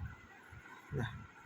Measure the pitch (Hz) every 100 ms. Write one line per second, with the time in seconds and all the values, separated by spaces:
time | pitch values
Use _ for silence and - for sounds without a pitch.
0 | - - - - - - - - - 139
1 | 113 - - -